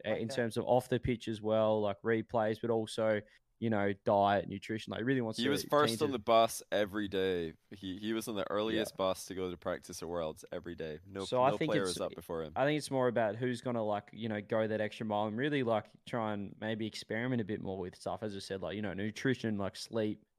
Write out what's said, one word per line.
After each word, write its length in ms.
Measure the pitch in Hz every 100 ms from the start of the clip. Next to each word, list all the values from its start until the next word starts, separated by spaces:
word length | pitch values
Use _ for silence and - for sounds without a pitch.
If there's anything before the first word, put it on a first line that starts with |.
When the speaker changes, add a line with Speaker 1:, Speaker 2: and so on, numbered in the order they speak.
| 107
Speaker 1:
a-, 60 |
Speaker 2:
Like 100 | 95
Speaker 1:
in 60 | 113
Speaker 2:
that. 80 | 131
Speaker 1:
terms 220 | 117 113
of 80 | -
off 240 | 123 -
the 100 | 123
pitch 280 | - 117 -
as 140 | 107
well, 400 | 107 110 110 110
like 200 | 104 98
replays, 560 | 113 113 110 117 107 110
but 80 | 117
also, 520 | 113 110 - 110 104 - _ _ -
you 100 | 113
know, 240 | 107 101 101 -
diet, 440 | 101 101 101 85
nutrition. 400 | 98 - 110 -
Like, 160 | 95 120
really 160 | 131
wants 160 | 113 110
Speaker 3:
He 60 |
Speaker 1:
to 80 | 127
Speaker 3:
was 120 | 147 -
first 340 | 147 143 113
Speaker 1:
team 60 | 147
Speaker 3:
on 0 |
Speaker 1:
to 40 |
Speaker 3:
the 40 | 123
bus 440 | 110 113 113 - -
every 360 | 101 104 104 101
day. 460 | 95 95 87 82 - _
He, 300 | 98 95 92
he 120 | 104
was 160 | 113 113
on 60 |
the 80 | 101
Speaker 1:
Yeah. 40 | -
Speaker 3:
earliest 480 | 101 110 113 107 -
bus 280 | 95 92 -
to 80 | 92
go 160 | 92
to 40 | 87
practice 460 | - 85 - 85
at 80 | 82
Worlds 340 | 85 80 78 -
every 220 | 87 87
day. 240 | 85 82 78 95
No, 200 | 98 95
Speaker 1:
So 120 | 123
Speaker 3:
no 60 |
Speaker 1:
I 120 | 131 107
think 120 | 156
Speaker 3:
player 120 | 107
Speaker 1:
it's, 80 | 95
Speaker 3:
was 100 | 87
up 140 | 92 -
before 260 | - 82
him. 120 | 78 82
Speaker 1:
I 100 | 139
think 140 | 151
it's 100 | -
more 180 | 135 127
about 280 | 117 110 110
who's 260 | 127 120
gonna, 220 | 127 120
like, 260 | 107 104 -
you 160 | - 113
know, 120 | 107
go 240 | 101 113 110
that 140 | 107
extra 240 | 107 - 110
mile 220 | 104 107
and 100 | 107
really, 240 | 147 147
like, 240 | 117 110 - - -
try 260 | 123 107
and 220 | 101 98 -
maybe 280 | 110 110 110
experiment 520 | - - 110 127 123
a 60 | 101
bit 160 | 104
more 160 | 95 95
with 180 | 90 -
stuff. 280 | - 92
As 120 | 110 98
I 40 |
said, 240 | - 98
like, 120 | 87 104
you 60 |
know, 120 | 104 90
nutrition, 640 | 107 - 135 123 113 101
like 160 | 98 -
sleep 500 | - 113 107 101 _